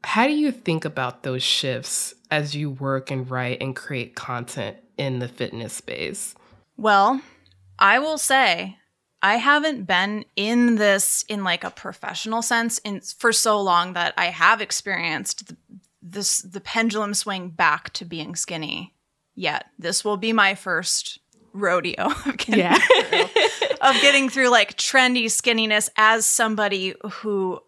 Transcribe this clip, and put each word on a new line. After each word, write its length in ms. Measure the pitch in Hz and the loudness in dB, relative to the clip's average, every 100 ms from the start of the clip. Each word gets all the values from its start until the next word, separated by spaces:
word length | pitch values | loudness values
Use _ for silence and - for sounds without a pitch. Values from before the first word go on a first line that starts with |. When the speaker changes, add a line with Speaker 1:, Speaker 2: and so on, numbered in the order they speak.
Speaker 1:
how 220 | - 214 262 | 0 2 2
do 60 | |
you 180 | 302 302 | 2 0
think 340 | 240 - 160 | -2 -2 -2
about 380 | 156 147 127 - | -4 -4 -6 -6
those 200 | 139 127 | -6 -2
shifts 720 | 123 - 135 120 - - - - _ | 0 0 0 -4 -4 -6 -6 -10 _
as 260 | 156 147 147 | -2 0 -4
you 140 | 151 | -4
work 400 | 131 135 135 131 | -4 -4 -4 -4
and 200 | 135 127 | -6 -4
write 320 | 127 123 127 | -4 -4 -4
and 140 | 135 131 | -6 -6
create 380 | - 135 - | -6 -6 -6
content 640 | - - 123 117 - 104 - _ - | -10 -8 -6 -6 -6 -8 -8 _ -6
in 220 | 139 127 | -4 -4
the 80 | 120 | -6
fitness 440 | - 123 117 117 | -6 -8 -6 -10
space? 640 | - - 60 78 - - - _ _ _ - | -10 -10 -8 -8 -8 -12 -14 _ _ _ -4
Speaker 2:
Well, 440 | 220 202 202 269 - _ _ _ _ - | 2 4 4 2 -6 _ _ _ _ 2
I 200 | 196 240 | 4 4
will 200 | 302 311 | 2 -2
say 600 | - 269 233 175 190 - _ _ _ _ | 2 4 4 2 -4 -12 _ _ _ _
I 140 | 196 226 | 2 4
haven't 480 | 254 294 311 262 | 4 4 2 -4
been 400 | 185 180 196 214 - | 0 0 0 -4 -8
in 420 | - 208 240 240 226 | -4 0 4 4 4
this 480 | 208 196 - - - | 4 4 2 0 -2
in, 160 | 214 | -4
like, 180 | 190 175 | -2 -2
a 80 | - | -4
professional 720 | - - 185 - 175 220 226 | -10 -14 -10 -10 -8 -4 -4
sense 360 | 226 233 226 - | 0 0 0 -4
in, 220 | 208 196 | -6 -10
for 320 | - - 240 | -10 0 2
so 280 | 220 226 208 | 4 4 4
long 320 | 196 175 180 | 4 2 2
that 220 | 175 170 - | -2 -2 0
I 80 | 175 | -2
have 340 | 165 170 220 | 4 4 4
experienced 880 | 202 - - 180 170 156 196 - - | 0 -6 -4 -4 -2 -4 -4 -8 -12
the, 80 | - _ 196 _ _ | -20 _ -20 _ _
this, 360 | 170 190 196 - | -14 -4 -2 -2
the 180 | 185 190 | -4 -14
pendulum 540 | - 233 233 208 208 | -4 0 0 0 -2
swing 360 | 202 208 190 180 | -4 -4 -6 -8
back 420 | 160 170 147 - | 2 2 2 -6
to 100 | - | -12
being 300 | 170 165 151 | -10 -10 -8
skinny 600 | 175 - 170 151 - 185 _ _ _ _ - | -8 -6 -8 -8 -10 -12 _ _ _ _ -6
yet. 300 | 175 151 - - | -4 -4 -8 -10
This 260 | 170 196 | -4 -2
will 120 | 208 202 | -2 -2
be 160 | 220 | 0
my 240 | 226 196 196 | 4 4 2
first 640 | 190 170 185 - - - _ _ _ | -4 -4 -2 -4 -4 -14 _ _ _
rodeo 540 | 196 196 180 175 - 294 | -4 0 0 -2 -2 -2
<laughs> 200 | 294 277 | -2 -4
of 100 | - | -4
getting 220 | - 220 | 2 2
Speaker 1:
Yeah. 200 | 175 - | 4 2
Speaker 2:
through, 1000 | - 480 - 403 - - 440 - - - | 2 0 0 0 2 2 2 0 -4 2
of 200 | 269 240 | 2 6
getting 280 | 277 277 262 | 4 4 2
through, 200 | 269 254 | 2 4
like, 280 | 240 202 - | 4 2 -2
trendy 500 | - 262 254 247 226 | 0 2 4 2 0
skinniness 640 | - 247 226 220 208 208 - | 0 0 0 2 0 0 4
as 300 | 214 226 214 | 4 4 2
somebody 680 | - 220 214 208 196 190 - 208 | 2 0 0 0 -2 -4 -8 -12
who 520 | - 220 202 185 170 | -8 -4 -2 -2 -4